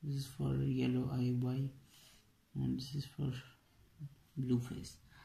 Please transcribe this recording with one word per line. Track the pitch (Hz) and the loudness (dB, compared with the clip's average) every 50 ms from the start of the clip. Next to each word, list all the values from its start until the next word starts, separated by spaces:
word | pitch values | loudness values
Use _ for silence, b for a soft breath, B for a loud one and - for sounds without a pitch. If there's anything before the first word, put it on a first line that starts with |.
| - | -6
this | 147 139 | -4 -4
is | 139 135 | -4 -4
for | 135 - - 143 135 135 | -6 -4 -2 0 0 2
yellow | 135 135 135 131 127 127 127 127 127 127 131 131 | 2 2 2 2 2 2 4 2 2 2 0 0
I | 127 123 123 123 123 | 2 2 2 4 2
Y, | 127 127 127 131 135 135 - b b b b b b b b b b b _ _ _ _ - | 2 2 2 0 -2 -2 -4 b b b b b b b b b b b _ _ _ _ -4
and | 135 131 127 131 131 | 0 0 2 0 0
this | 131 - 135 | -2 -4 -4
is | 147 143 | -4 -4
for | - - - 143 135 131 127 - - - - _ _ _ - - - - - 151 139 - - - - - | -4 -4 -2 -2 -2 -2 -4 -8 -12 -18 -20 _ _ _ -20 -20 -20 -16 -14 -14 -14 -14 -18 -20 -10 -6
blue | - 135 123 123 120 | -4 2 4 4 4
phase. | 123 - - - - - - - b b b b b | 2 0 -4 -8 -8 -10 -12 -16 b b b b b